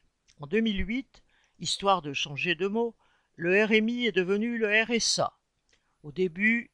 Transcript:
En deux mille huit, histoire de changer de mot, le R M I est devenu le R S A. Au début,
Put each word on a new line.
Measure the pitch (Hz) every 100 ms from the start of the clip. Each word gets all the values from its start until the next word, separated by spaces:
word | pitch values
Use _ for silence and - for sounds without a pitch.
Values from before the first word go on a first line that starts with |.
| _ _ _ _
En | 143
deux | 202
mille | 226 190 185
huit, | 247 - - _ _ _ _
histoire | 156 - 196 185
de | 147
changer | 139 156 139 175
de | 165 190
mot, | 214 233 - _ _ _
le | - 170 196
R | 220
M | 220 220
I | 240 240
est |
devenu | 185 180 202 233 233
le | 214 214
R | 220
S | 233 - -
A. | 131 - _ _ _ _ _ _
Au | 151
début, | 143 185 165 214 233 -